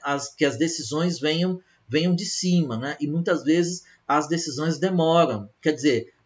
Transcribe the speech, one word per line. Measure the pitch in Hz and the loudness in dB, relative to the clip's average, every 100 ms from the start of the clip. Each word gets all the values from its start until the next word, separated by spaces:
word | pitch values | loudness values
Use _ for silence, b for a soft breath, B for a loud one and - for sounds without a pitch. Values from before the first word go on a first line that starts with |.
as, | 143 139 - | -4 -4 -4
que | - | 0
as | 143 117 | 0 2
decisões | 160 165 117 147 175 165 | -2 -2 -4 -2 -2 -2
venham, | 147 160 180 180 b b - | -2 0 -2 -4 b b -4
venham | 139 175 | 0 2
de | 175 - | 0 -2
cima, | - 180 175 147 113 | -4 2 2 2 -2
né, | 135 151 | -6 -4
e | 147 | -4
muitas | 160 170 165 | -2 0 0
vezes | 143 165 170 175 b b - | 2 2 2 -4 b b 0
as | 143 147 | 0 0
decisões | 170 165 127 160 151 | -2 -4 -4 -2 -2
demoram. | 170 180 160 170 156 107 101 _ | 0 2 4 4 4 0 -8 _
Quer | 160 | -2
dizer, | 151 143 117 113 B | 0 2 2 -2 B